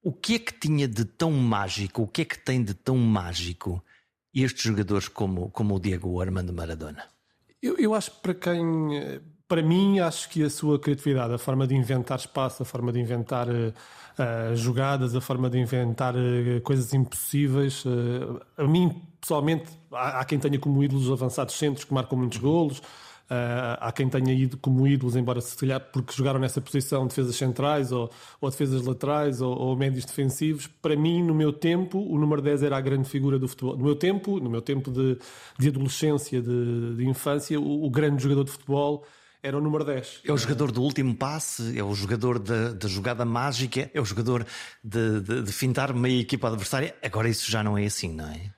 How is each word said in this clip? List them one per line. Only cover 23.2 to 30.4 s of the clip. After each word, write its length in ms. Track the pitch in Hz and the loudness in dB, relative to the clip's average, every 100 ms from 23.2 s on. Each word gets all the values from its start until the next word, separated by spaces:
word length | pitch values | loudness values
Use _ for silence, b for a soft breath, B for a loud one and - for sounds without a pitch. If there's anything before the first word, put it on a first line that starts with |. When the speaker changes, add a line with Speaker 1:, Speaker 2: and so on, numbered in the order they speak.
| _ | _
Speaker 2:
eh, 440 | 123 120 120 123 117 | -4 -2 -2 -4 -4
há 120 | 113 | -6
quem 160 | - 131 | 0 0
tenha 240 | 131 131 | 2 2
ido 240 | 131 131 - | 4 2 0
como 280 | - 127 135 | 0 4 6
ídolos, 300 | 139 127 123 | 4 2 0
embora 240 | 123 123 | 0 -2
se 160 | 120 - | -4 -4
calhar 240 | 131 131 | -2 -2
porque 320 | - 135 127 | -4 -6 -4
jogaram 240 | - 135 135 | 0 0 2
nessa 220 | 131 143 | 0 -2
posição 480 | 135 139 131 143 131 | -2 -2 0 0 0
defesas 260 | 127 127 120 | 0 -2 0
centrais 520 | 131 123 139 151 131 | -2 0 2 2 0
ou, 220 | 127 117 B B B | -2 -4 B B B
ou 80 | 139 | -6
defesas 360 | 131 143 131 123 | -2 0 0 -2
laterais 540 | 123 139 147 147 127 | -2 0 0 0 0
ou, 180 | 127 127 | -2 -2
ou 160 | 127 127 | -2 0
médios 260 | 139 127 | 0 0
defensivos. 640 | 123 - 135 131 | -6 -2 -2 0